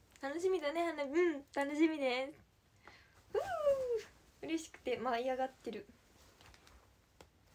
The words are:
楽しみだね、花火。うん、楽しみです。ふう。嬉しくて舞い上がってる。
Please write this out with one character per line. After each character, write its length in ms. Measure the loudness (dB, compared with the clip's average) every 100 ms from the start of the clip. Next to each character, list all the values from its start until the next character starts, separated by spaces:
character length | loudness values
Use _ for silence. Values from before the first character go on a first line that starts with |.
| -20 -10
楽 200 | -6 -2
し 80 | 2
み 120 | 2
だ 120 | 0
ね、 120 | 0
花 200 | 0 0
火。 60 | 0
う 260 | 2 2 2
ん、 80 | -4
楽 220 | -2 -2 4
し 100 | 4
み 120 | 4
で 340 | 0 0 -2
す。 0 | -8 -20 _ _ _ -20 -20 -20 -20 -6
ふ 60 | -4
う。 20 | -2 0 2 2 2 -2 -4 -16 -20 -14
嬉 220 | -4 -4
し 60 | -6
く 100 | -8
て 160 | -4 -2
舞 260 | 0 0
い 80 | 0
上 60 | 0
が 80 |
っ 80 | -2
て 180 | -4 -10
る。 160 | -10 -12 -20 _ -20 -20 -20 -20 -20 -20 -20 -20 _ _ _ -20 _ _